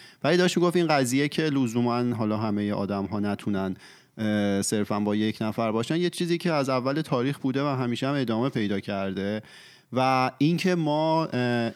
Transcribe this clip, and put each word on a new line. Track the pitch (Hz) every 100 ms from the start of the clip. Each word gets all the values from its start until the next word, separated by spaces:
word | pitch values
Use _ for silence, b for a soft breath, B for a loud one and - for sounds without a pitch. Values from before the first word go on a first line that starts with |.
| B B
ولی | 139 175
داشت | 180 175
می‌گفت | 175 175
این | 165
قضیه | 147 127 131 143
که | -
لزوماً | 156 139 123 120 120 120
حالا | 123 113 107 107
همه | 110 104 104
آدم‌ها | 101 98 98 95 104
نتونن، | 104 98 - 98 95 92 B B B -
اه، | 107 107 101 98
صرفاً | 98 110 101 104
با | 104 104
یک | 107 -
نفر | 110 104 113
باشن، | 110 117 160
یه | 175
چیزی | - 175 170
که | 175
از | 151 135
اول | 127 127 143
تاریخ | 156 131 131 143
بوده | 139 131
و | 143
همیشه | 131 123 117 131
هم |
ادامه | 143 117 113 135
پیدا | 123 104 98
کرده | - 98 98 95 98 107 B B B B B
و | 120 131 131 127 -
اینکه | 147 170 185
ما، | 180 151 151 160 160
اه، | 160 123 123 120 117